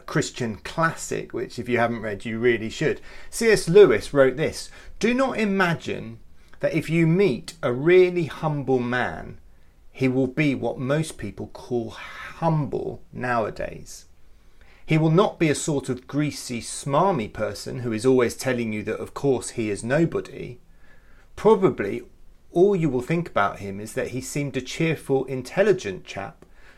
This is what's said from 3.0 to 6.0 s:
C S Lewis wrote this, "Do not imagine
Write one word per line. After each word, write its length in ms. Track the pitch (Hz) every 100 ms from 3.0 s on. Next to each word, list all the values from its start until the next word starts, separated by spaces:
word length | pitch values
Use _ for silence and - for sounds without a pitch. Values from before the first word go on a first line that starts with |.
| - - -
C 220 | - 233
S 180 | 202 -
Lewis 460 | 180 185 107 -
wrote 240 | 139 131 139
this, 320 | 139 - - - - -
"Do 140 | 214
not 260 | 247 269 -
imagine 800 | 214 196 180 165 - 101